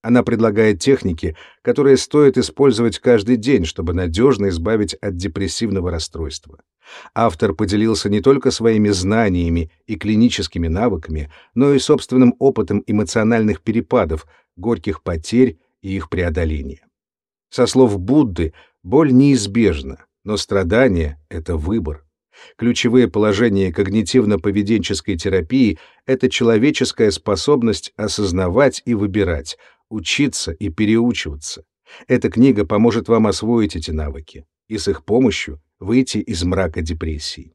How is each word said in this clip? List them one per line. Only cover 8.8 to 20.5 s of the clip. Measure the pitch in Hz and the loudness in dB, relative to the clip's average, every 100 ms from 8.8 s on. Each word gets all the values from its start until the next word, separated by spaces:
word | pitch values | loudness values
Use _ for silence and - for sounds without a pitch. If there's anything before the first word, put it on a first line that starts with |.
| 104 | 2
знаниями | 98 92 110 110 87 85 85 82 _ - | 2 0 2 2 0 0 -2 -4 _ -12
и | |
клиническими | 104 104 107 117 - 92 92 82 | -8 -2 2 2 0 -6 -4 -2
навыками, | 85 120 90 78 78 73 - _ | 0 -2 -2 -6 -8 -10 -16 _
но | 113 143 | 0 2
и | 143 | 2
собственным | - 147 - 127 123 - | 2 0 2 4 4 4
опытом | 135 - 104 101 - | 0 0 -2 -2 -2
эмоциональных | 104 101 113 110 117 107 95 | -2 0 0 2 2 2 -2
перепадов, | - 110 - 127 87 80 - _ _ - | -2 -4 0 0 0 -4 -10 _ _ -10
горьких | 101 110 104 95 | -6 -4 -4 -8
потерь | - 85 - 117 123 - _ _ | -6 -8 -2 2 2 0 _ _
и | 95 95 | -8 -8
их | 85 | -6
преодоления. | 92 87 82 82 78 67 69 _ _ _ _ _ _ _ | -4 -2 -2 -4 -4 -8 -16 _ _ _ _ _ _ _
Со | - 123 | 0 2
слов | 127 127 101 | 4 4 2
Будды, | 92 147 131 87 78 _ _ _ | 0 2 2 0 -6 _ _ _
боль | 90 127 156 | -2 2 4
неизбежна, | 127 143 131 101 107 104 76 67 64 _ _ | 6 6 4 0 2 2 0 -8 -16 _ _
но | 101 107 | -8 -8
страдание — | - | -2